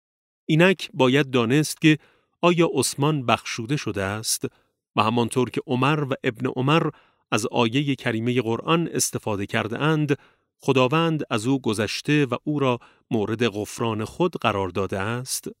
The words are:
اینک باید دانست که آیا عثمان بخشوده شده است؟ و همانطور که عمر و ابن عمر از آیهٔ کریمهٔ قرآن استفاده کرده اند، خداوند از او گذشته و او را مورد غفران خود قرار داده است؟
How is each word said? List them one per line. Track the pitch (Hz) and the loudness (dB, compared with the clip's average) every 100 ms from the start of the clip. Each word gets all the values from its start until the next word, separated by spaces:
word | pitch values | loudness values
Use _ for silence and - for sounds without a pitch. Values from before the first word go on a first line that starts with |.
| _ _ _ _ - | _ _ _ _ 0
اینک | 156 180 190 - | 4 6 4 -2
باید | - 131 135 139 | 2 4 4 2
دانست | 127 113 143 151 - | 2 2 2 0 2
که | 156 151 - _ _ _ | 4 4 0 _ _ _
آیا | 175 170 165 | 2 4 2
عثمان | 139 - - 143 151 120 | 2 -2 0 0 0 0
بخشوده | 110 - - 113 147 | 0 -2 -10 -6 -4
شده | - 101 | -4 -4
است؟ | 95 104 113 - 127 - _ _ _ 113 | -4 -4 -4 -4 -6 -12 _ _ _ 0
و | |
همانطور | 107 120 117 131 120 | 2 2 0 0 -2
که | 143 156 | -4 -4
عمر | 123 135 151 139 | 0 2 0 -2
و | 135 | -4
ابن | 135 110 123 | -4 -4 -4
عمر | 127 131 160 160 - _ _ _ | -2 2 2 0 -6 _ _ _
از | 117 117 | -2 -2
آیهٔ | 123 117 127 143 131 | -2 -2 0 -2 -4
کریمهٔ | 127 113 117 123 | -4 -4 -2 -2
قرآن | 113 113 151 165 165 | -2 -4 -2 -2 -2
استفاده | 139 - 127 - 101 101 | -2 -4 -4 -6 -6 -4
کرده | 113 107 113 | -4 -4 -2
اند، | 147 156 147 143 _ _ _ _ | 0 0 0 -2 _ _ _ _
خداوند | - 131 127 156 165 156 - | 0 4 4 2 0 0 -2
از | 120 113 | -2 0
او | 135 | 0
گذشته | 120 104 104 - - 151 139 | 0 -2 -2 -4 0 2 2
و | 120 | -2
او | - 147 | -4 0
را | 135 120 - _ _ | 0 -2 -6 _ _
مورد | 113 101 110 117 | -2 0 0 0
غفران | 101 101 - 117 107 110 | -2 -6 -4 -2 -2 -6
خود | - 175 - | -2 -2 0
قرار | 117 98 95 | 0 0 -2
داده | 92 95 101 | -4 -4 -4
است؟ | 101 120 131 - - - | -4 -6 -6 -8 -8 -14